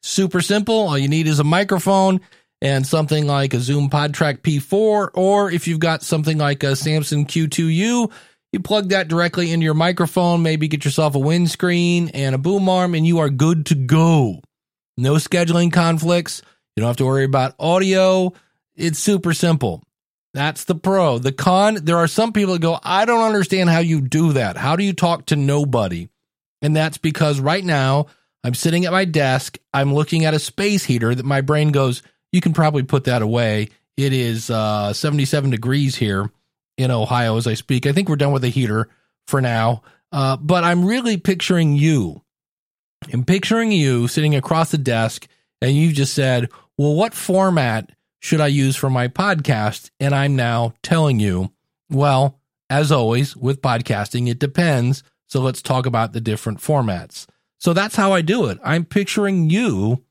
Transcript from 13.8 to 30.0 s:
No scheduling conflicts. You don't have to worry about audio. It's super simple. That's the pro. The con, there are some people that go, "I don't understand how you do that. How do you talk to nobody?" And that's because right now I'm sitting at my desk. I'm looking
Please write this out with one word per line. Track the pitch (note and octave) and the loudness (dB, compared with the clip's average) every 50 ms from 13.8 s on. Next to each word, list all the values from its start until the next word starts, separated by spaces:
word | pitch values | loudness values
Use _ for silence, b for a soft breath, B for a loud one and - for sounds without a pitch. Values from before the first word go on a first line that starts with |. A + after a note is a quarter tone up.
| C3 A#2+ D3 D#3+ E3 E3+ E3 D#3 C3 A2 F#2 D2+ - _ _ _ _ _ _ _ _ _ _ | 2 2 4 4 4 4 4 4 2 0 -2 -8 -14 _ _ _ _ _ _ _ _ _ _
No | - B2 C3+ D3 | -2 0 2 2
scheduling | D#3 - - - F3 F3 E3 E3+ E3+ F3 F3 D#3+ | 0 0 0 0 0 0 2 2 2 2 2 2
conflicts. | F3+ E3+ E3 E3 D#3+ D#3 E3 F3 F3 E3 - - - b b b b b b _ | 2 2 2 0 0 0 0 0 0 -2 -4 -12 -14 b b b b b b _
You | - G#2+ | -4 -2
don't | A#2+ | -2
have | A#2+ B2 | 0 0
to | C3+ | 0
worry | C3 C3+ C3+ C3+ | 0 2 0 0
about | C3+ C3+ C3+ B2+ C3+ - _ | 0 0 0 0 -2 -4 _
audio. | - D#3+ F3 F#3 F#3+ F#3+ F#3+ F#3 F#3 F#3 F#3 F#3 F#3 F3+ F3+ b b b b b b _ _ | -2 0 2 2 2 2 2 4 4 4 4 2 0 -2 -4 b b b b b b _ _
It's | - E3 E3+ D#3 - | -4 -4 -4 -4 -2
super | - G#3+ G#3 F#3+ - E3+ D#3+ | 0 0 0 0 0 -2 -2
simple. | - - E3+ E3 D3 - G#2+ E2+ D#2 - _ _ _ _ _ _ _ _ _ _ | 0 2 2 2 2 0 -4 -4 -6 -12 _ _ _ _ _ _ _ _ _ _
That's | C#3 C#3 D3+ D#3 - - | -4 -4 -4 -4 -8 -4
the | - F#3 | -4 -4
pro. | D#3+ - F#3 G3 G3 F3+ D3+ B2+ A#2 | -2 0 0 2 4 2 2 2 0
The | B2 C3+ C3+ | -2 -4 -4
con, | - - F#3 F3+ F#3 G3+ G#3+ A3 G#3 D3+ | 2 2 4 4 6 4 4 2 0 0
there | D#3+ E3+ E3+ | 0 2 2
are | E3+ D#3 | 2 2
some | - - A3 A#3 A3 | 2 0 0 0 0
people | G#3+ G3+ F#3+ F#3 | 0 0 0 0
that | E3+ D#3+ | 0 0
go, | E3 E3 - - | -2 -2 -2 -4
"I | - F3+ F#3+ G#3+ | -2 0 0 2
don't | A3+ A#3+ A#3 A3+ | 2 2 2 2
understand | A3 G#3+ G#3 F#3 - G3 F#3+ F#3 F3 | 2 2 0 0 0 0 2 4 4
how | E3 E3 | 4 4
you | E3+ E3+ D#3+ D3+ | 2 2 0 0
do | C3+ B2 - D#3 E3 E3 D3 | 0 0 0 2 2 4 2
that. | C3+ A#2 G2+ F2+ | 2 0 -2 -4
How | - - C3+ D#3 | -4 -2 -2 0
do | F3 G3+ | 0 0
you | G3 F#3 | -2 -2
talk | - - E3+ E3+ D#3+ - | 0 0 -2 -2 -2 -2
to | - - | -2 0
nobody?" | D3 C#3 C#3 C#3+ D3 D3 C#3 B2+ A#2+ G#2+ F#2 F2 E2+ E2+ - _ _ _ _ _ _ _ _ _ _ - | 0 2 0 2 0 0 0 0 0 0 0 -4 -8 -10 -14 _ _ _ _ _ _ _ _ _ _ -2
And | D3 D3+ | 0 0
that's | D#3 D#3 D#3+ D3+ - | 0 0 -2 -4 -4
because | - D#3+ D3 - D#3+ D3+ D3 C#3 | -4 -4 -2 0 -2 -2 -2 -2
right | C3+ C#3+ D#3+ G3 F#3+ | -2 -2 -2 -2 -2
now | F3 D#3+ C#3+ C3 C3 C3+ C#3+ D3 b b b b b b _ - | -2 0 0 0 2 0 0 -2 b b b b b b _ -6
I'm | B2 A#2+ | -4 -4
sitting | - - E3 E3 F3 F3+ | -2 0 0 2 2 2
at | F3 F3 | 0 0
my | F#3+ F#3+ | 0 0
desk. | F3+ D#3 D#3 C#3+ C3 C3 C3 - - _ - _ _ - | 0 0 0 2 2 2 0 -2 -6 _ -18 _ _ -2
I'm | C#3 C#3 C#3 C#3 | 0 0 2 2
looking | D3 | 0